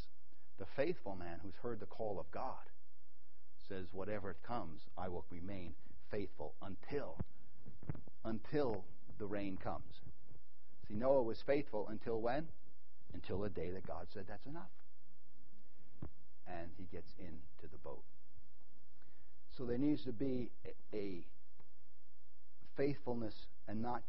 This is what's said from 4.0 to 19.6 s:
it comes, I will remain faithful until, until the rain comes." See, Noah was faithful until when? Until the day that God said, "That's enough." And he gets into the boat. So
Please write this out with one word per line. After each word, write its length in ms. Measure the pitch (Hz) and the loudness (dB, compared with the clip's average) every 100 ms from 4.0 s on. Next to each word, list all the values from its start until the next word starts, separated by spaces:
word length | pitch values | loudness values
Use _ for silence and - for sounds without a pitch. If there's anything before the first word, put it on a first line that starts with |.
| 95 104 95 | 0 0 0
it 120 | 90 | 0
comes, 380 | - 120 85 78 - - | 0 0 0 0 0 0
I 100 | 92 | 0
will 160 | 87 - | 0 0
remain 440 | 87 92 98 87 80 - - - | 0 0 0 0 0 0 0 0
faithful 440 | 107 98 - 76 - | 0 0 0 0 0
until, 540 | 98 95 - 143 104 95 - - - - - - - - - - | 0 0 0 0 0 0 0 0 0 0 0 0 0 0 0 0
until 600 | 110 110 - 147 135 101 - - - - | 0 0 0 0 2 0 0 0 0 0
the 80 | 101 | 0
rain 300 | 101 101 95 | 0 0 0
comes." 440 | 104 76 - - - - - - - - - - - | 0 0 0 0 0 0 0 0 0 0 0 0 0
See, 60 | |
Noah 280 | 107 131 139 | 0 2 2
was 200 | 113 107 - | 2 0 0
faithful 420 | 143 - 107 101 | 0 2 0 0
until 320 | 107 120 113 | 0 0 0
when? 280 | 117 135 165 - - - - - - | 2 0 0 0 0 0 0 0 0
Until 260 | 90 - 95 | 0 0 0
the 100 | 104 | 0
day 200 | 90 82 | 0 0
that 160 | 95 95 | 0 0
God 200 | 80 90 | 0 -2
said, 120 | 104 92 | 0 -2
"That's 180 | 104 131 | 0 0
enough." 240 | 165 185 - - - - - - - - - - - - - - - - - | 0 0 0 0 0 0 0 0 0 0 0 0 0 0 0 0 0 0 0
And 260 | - 87 85 85 | 0 0 0 0
he 80 | 90 | 0
gets 180 | 87 85 - | 0 0 0
into 500 | 90 78 78 - 82 | 0 0 0 0 0
the 80 | - | 0
boat. 240 | 71 67 - - - - - - - - - - - - - - - | 0 0 0 0 0 0 0 0 0 0 0 0 0 0 0 0 0
So 80 | - | 0